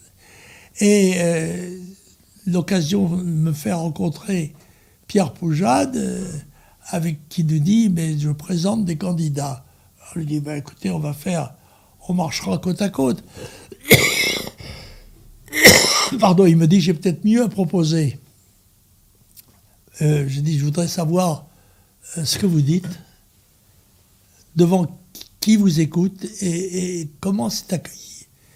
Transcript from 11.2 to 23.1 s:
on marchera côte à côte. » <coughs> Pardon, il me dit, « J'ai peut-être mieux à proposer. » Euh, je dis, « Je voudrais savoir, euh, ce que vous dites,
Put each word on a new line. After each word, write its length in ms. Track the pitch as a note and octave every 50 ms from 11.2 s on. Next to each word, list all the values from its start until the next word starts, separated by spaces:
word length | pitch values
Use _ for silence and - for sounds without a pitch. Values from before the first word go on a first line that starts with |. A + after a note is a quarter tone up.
| - F#3+ F3 D#3+ C3+ B2+ - _ _ _ _ _ _ _ _ _ - -
on 40 |
marchera 460 | F3+ F3+ E3 D3+ - - - F#3+ F#3 E3
côte 240 | - F#3 F3 -
à 80 | G#3 G3
côte. » 340 | G3+ - - B3 G3+ - - - - - - - - - - - - - - - - - - - - - - - - - - - - - - - - - - - - - - - - - - - - - - -
<coughs> 720 | - - - - - - - - - - - - C4+ A3
Pardon, 240 | G#3+ F#3+ F3 F3+ G3
il 140 | E3+ E3 E3
me 80 | E3
dit, « 140 | D3+ F#3+ G3
J'ai 100 | D3+ F#3+
peut-être 320 | E3+ - - F#3 D#3 - -
mieux 180 | G#3 A3+ A#3+
à 60 | B3 F#3+
proposer. » 680 | - F#3+ F#3 D3+ - F3+ D#3+ D3+ E3 E3 D#3 B2+ - - - _ _ _ _ _ _ _ _ _ _ _ _ _ _ _ _ _ _ _ _ _ _ - - _ _ _ _ _ _ _ _ _ - -
Euh, 240 | D#3+ D3+ D3+ D3 C#3 C3+
je 120 | C3+ C#3+
dis, « 180 | D3 D#3+ D#3 C#3
Je 60 | C#3+
voudrais 240 | D3 D3 F3 E3+ E3
savoir, 580 | - F3+ E3 D3+ E3+ F3+ F#3 F3 D3 - - - _ _ _ _ _ _ _ _ _ _ - - - E3+
euh, 80 | D#3
ce 120 | - - -
que 80 | G#3
vous 140 | F#3+ E3 D3+
dites, 400 | C#3 C#3 E3+ F3+ F3+ - - - - _